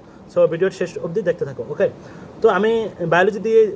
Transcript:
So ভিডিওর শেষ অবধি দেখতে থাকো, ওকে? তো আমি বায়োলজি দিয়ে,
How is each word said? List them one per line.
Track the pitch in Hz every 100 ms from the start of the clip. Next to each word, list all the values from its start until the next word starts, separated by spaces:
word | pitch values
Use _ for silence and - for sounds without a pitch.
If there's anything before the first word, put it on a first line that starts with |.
| - - - 175
So | 165
ভিডিওর | 165 190
শেষ | - 175 -
অবধি | 170 190
দেখতে | 175 165 139
থাকো, | 123 110
ওকে? | 151 190 - - - - -
তো | 220
আমি | 185 220 226 202 -
বায়োলজি | 165 170 196 196
দিয়ে, | 220 220 214